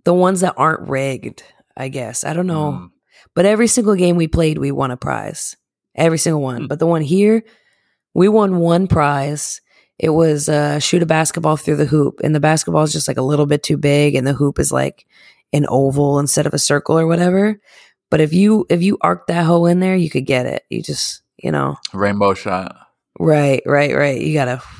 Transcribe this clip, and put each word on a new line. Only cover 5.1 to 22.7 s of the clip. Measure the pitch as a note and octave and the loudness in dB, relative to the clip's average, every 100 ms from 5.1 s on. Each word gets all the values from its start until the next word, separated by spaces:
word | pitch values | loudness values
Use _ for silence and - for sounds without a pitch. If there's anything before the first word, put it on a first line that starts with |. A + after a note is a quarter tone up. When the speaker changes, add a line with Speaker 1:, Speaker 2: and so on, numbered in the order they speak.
| A#2+ G#2 - - - _ _ _ - | -6 -8 -10 -12 -14 _ _ _ -2
Speaker 1:
Every | E3 D#3+ | 0 2
single | F3 D#3 | 0 -2
one. | C3 A#2+ | -4 -6
Speaker 2:
Hmm. | - | -8
Speaker 1:
But | D3 | -2
the | E3 | 0
one | E3 | 0
here, | C#3+ F#3 G#3 A3+ A3+ _ _ _ _ _ _ | 0 2 4 2 -2 _ _ _ _ _ _
we | F3 F#3+ | 2 4
won | G#3+ G3+ F3+ | 4 2 2
one | E3+ E3+ F#3+ | 2 2 2
prize. | D#3+ C#3+ C#3+ C#3+ D3+ - - _ _ _ _ | 2 2 0 -4 -6 -10 -12 _ _ _ _
It | D#3+ | 0
was, | D#3 E3 D3+ D3 | 2 2 0 0
uh, | D3 D3 D3 | 0 0 -2
shoot | - F3 | 0 0
a | D#3+ | 0
basketball | D#3+ D#3+ - D#3+ D#3 | 0 0 -2 -2 -2
through | - D3 | -2 -2
the | |
hoop. | D3 D3+ C#3 - | 0 2 0 0
And | C#3+ | -2
the | D3+ | 2
basketball | D3+ D#3 - D#3 | 2 0 0 0
is | D#3 | 0
just, | D#3 - | -2 -4
like, | B2 | -2
a | |
little | C3 D3 D3 | 0 0 2
bit | D3 | 0
too | - D3 | 0 -2
big, | C#3+ C#3+ D3 C3+ | 2 2 2 0
and | C3 | -2
the | |
hoop | C3+ C#3+ - | 0 -2 0
is, | C#3 | -2
like, | C3 C3+ - _ _ - _ _ | -2 -4 -6 _ _ -20 _ _
an | D3+ C#3+ | -2 0
oval | B2+ C3+ C#3 C#3+ C#3+ | 2 0 2 2 0
instead | C#3+ - C#3+ | 0 0 0
of | |
a | D3 | -2
circle | - D3 - D#3+ | 0 -2 2 0
or | E3 | 2
whatever. | E3+ F3+ F#3+ G#3 G#3 _ - - _ _ | 2 2 2 0 -2 _ -20 -20 _ _
But | D#3 | 0
if | D3+ | 2
you, | E3+ G3+ G#3+ - | 4 4 2 2
if | E3+ | 0
you | F#3 - | 0 0
arc | E3+ F3 - | 0 -2 -4
that | E3+ | 0
hoe | E3 E3+ E3+ | 2 4 4
in | F3 | 2
there, | F#3 | 2
you | F#3 D#3+ | 0 0
could | D3 C3+ | -2 -2
get | C3 B2 | -2 -2
it. | - - | -6 -8
You | - | -10
just, | - C#3+ - - _ _ | -6 -6 -6 -10 _ _
you | - | -4
know. | D2+ C#2 C#2+ - | -2 -4 -6 -10
Speaker 2:
Rainbow | F#2+ G2+ G2+ G2+ | -4 -2 2 0
shot. | F#2 G#2 F#2 F#2 | 0 -4 -6 -6